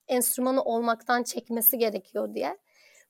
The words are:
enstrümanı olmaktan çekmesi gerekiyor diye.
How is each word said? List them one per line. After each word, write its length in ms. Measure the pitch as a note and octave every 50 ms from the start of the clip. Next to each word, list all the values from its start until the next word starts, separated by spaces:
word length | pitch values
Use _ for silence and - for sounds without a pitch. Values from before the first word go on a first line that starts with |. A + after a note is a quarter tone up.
| _ -
enstrümanı 560 | B3+ B3 A#3+ - - - B3+ B3+ C4+ C4+ -
olmaktan 600 | - A#3 A#3 A#3+ A#3 A3+ A3+ - - B3 A#3+ A#3+
çekmesi 540 | - - A#3 - - A#3 A#3 A3 - - A3+
gerekiyor 560 | A3+ A3 G#3 G3 - - - G#3 A3 G#3 G#3+
diye. 240 | G#3+ - C#4+ - - _ _ _ _ _ - _ - -